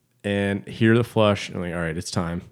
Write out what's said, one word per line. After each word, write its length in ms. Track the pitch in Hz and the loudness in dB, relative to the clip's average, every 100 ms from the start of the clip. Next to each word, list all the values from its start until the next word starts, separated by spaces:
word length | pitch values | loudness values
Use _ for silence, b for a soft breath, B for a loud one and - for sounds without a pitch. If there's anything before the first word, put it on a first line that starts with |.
| _ _ | _ _
And 440 | 104 101 101 101 - | -4 -2 0 -2 -6
hear 280 | - 113 113 | 2 4 4
the 60 | |
flush. 460 | 117 - 107 98 - | 2 2 2 2 -2
I'm 120 | 101 | -8
like, 120 | 87 | -8
"All 60 | 85 | -6
right, 180 | 82 80 | -4 -6
it's 140 | - | -6
time 320 | - 85 87 - | -4 -4 -6 -10